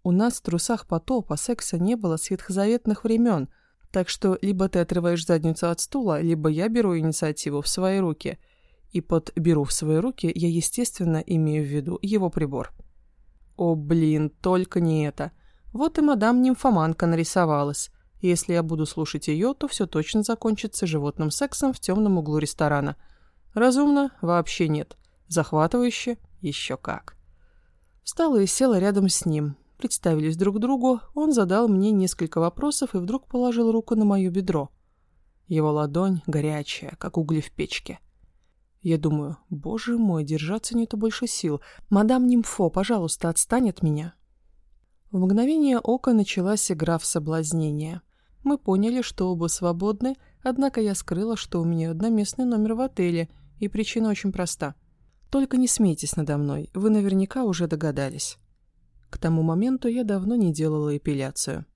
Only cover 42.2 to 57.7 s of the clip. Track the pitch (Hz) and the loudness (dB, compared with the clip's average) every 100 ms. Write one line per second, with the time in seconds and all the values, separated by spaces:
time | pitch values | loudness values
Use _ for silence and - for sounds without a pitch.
42.2 | 247 240 220 - 175 185 196 220 165 - | 4 4 2 0 0 0 0 0 -2 -2
43.2 | 165 165 - 240 240 - 160 151 165 _ | -2 0 0 2 2 0 0 0 -6 _
44.2 | _ _ _ _ _ _ _ _ _ 190 | _ _ _ _ _ _ _ _ _ 0
45.2 | 185 202 262 320 285 240 - 254 - 226 | 2 2 2 2 2 2 0 0 4 4
46.2 | 196 - 185 214 - 160 160 165 - 170 | 2 0 0 0 -2 -2 0 0 -2 -4
47.2 | 151 160 156 165 156 147 156 175 _ _ | -2 -2 -2 -2 -2 -4 -6 -10 _ _
48.2 | _ _ 277 285 - 190 220 247 233 - | _ _ -2 -2 0 2 2 0 -4 -4
49.2 | 185 175 170 - 175 170 202 208 254 269 | -2 -2 -2 -2 -2 0 -2 -2 -4 -6
50.2 | _ _ 262 254 269 247 214 196 - 175 | _ _ -4 0 0 0 -2 -2 -4 -4
51.2 | 214 214 - 175 165 165 165 165 220 220 | -2 -4 -4 -2 0 0 -2 -2 0 0
52.2 | 202 - 247 226 214 226 262 - 175 170 | 0 -2 0 2 0 0 -2 0 0 0
53.2 | 165 - - - 202 202 208 233 220 202 | -4 -10 -20 -8 -4 -4 -2 0 0 0
54.2 | 196 185 180 - 143 - _ _ _ _ | -2 -2 -4 -4 -6 -8 _ _ _ _
55.2 | - 277 269 254 254 - 202 151 - - | -2 0 2 2 2 4 2 2 -4 -4
56.2 | 151 147 143 143 151 185 214 214 196 190 | -2 -2 -2 -4 -6 -2 2 2 2 0
57.2 | 196 262 233 170 170 | 0 -2 -2 -2 -2